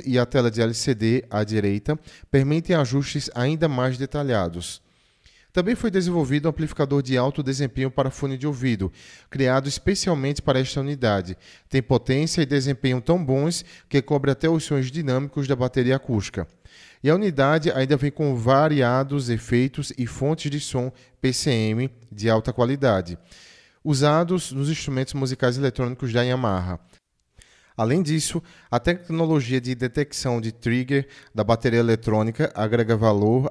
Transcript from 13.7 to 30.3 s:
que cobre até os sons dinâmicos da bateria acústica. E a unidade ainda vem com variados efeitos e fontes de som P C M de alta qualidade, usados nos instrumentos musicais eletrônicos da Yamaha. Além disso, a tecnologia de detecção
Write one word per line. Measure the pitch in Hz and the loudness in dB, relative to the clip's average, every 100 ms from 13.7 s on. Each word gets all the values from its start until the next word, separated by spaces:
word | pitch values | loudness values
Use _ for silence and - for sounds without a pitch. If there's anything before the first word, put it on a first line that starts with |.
| - - | -20 0
que | 143 | 0
cobre | - 147 135 | 2 0 2
até | 131 160 | 0 2
os | 160 | 0
sons | - 143 127 | 0 -2 -2
dinâmicos | 147 143 127 139 - 139 | -4 -2 -2 -2 -4 -2
da | |
bateria | 131 127 131 123 135 | 0 0 2 2 0
acústica. | - 110 92 - 85 _ - - - - | 0 -2 -2 -8 -10 _ -20 -20 -20 -4
E | 135 | 2
a | |
unidade | 170 208 139 135 156 151 | 2 2 2 2 4 2
ainda | 131 131 143 | 0 2 2
vem | 143 | 0
com | - 151 | 0 -2
variados | 123 113 135 156 147 120 127 139 143 123 | 0 2 4 4 4 2 2 0 -4 -2
efeitos | 113 - 120 135 - 139 - | -4 0 0 0 -2 -8 -6
e | 120 | -6
fontes | - 139 160 147 | -2 -2 -2 -4
de | 147 | -6
som | - 131 127 - _ - | -6 -6 -6 -10 _ -4
P | 131 | -2
C | 127 151 | 0 0
M | 117 110 110 131 - - | 2 0 0 -4 -8 -20
de | 104 113 | -4 2
alta | 113 110 | 2 0
qualidade, | - 120 139 135 98 87 87 _ - - - _ _ | 0 0 2 2 2 -2 -10 _ -20 -20 -20 _ _
usados | 156 135 147 156 170 180 - | -2 2 4 4 2 -2 -4
nos | 135 143 | -4 -2
instrumentos | 160 - 131 131 | -4 -4 -4 -4
musicais | 143 131 131 127 123 | -4 -4 0 0 2
eletrônicos | 139 117 123 123 127 | -2 -2 -4 -4 -2
da | 117 | 0
Yamaha. | 123 127 120 95 90 87 _ _ _ _ _ _ - _ _ | 0 0 0 -2 -2 -8 _ _ _ _ _ _ -20 _ _
Além | - 113 160 | -4 0 0
disso, | 156 160 - 165 - - - | 0 -2 -2 -6 -10 -20 -4
a | 120 | -2
tecnologia | - 175 - 165 160 156 120 131 | 0 -2 -4 -2 2 0 0 -2
de | 123 | -2
detecção | 123 127 151 139 - 131 | -4 -4 -2 -4 -4 -4